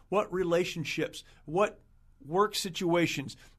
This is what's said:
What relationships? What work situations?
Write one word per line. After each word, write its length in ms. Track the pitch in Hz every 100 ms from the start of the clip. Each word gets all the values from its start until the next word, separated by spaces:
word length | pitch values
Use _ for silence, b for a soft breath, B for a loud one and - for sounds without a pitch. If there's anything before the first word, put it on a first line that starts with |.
| -
What 240 | 190 208
relationships? 920 | 180 175 170 175 165 147 - 147 - b b -
What 340 | 170 208 - - _ - -
work 300 | 135 175 208
situations? 800 | - 196 160 180 175 156 - 135 B B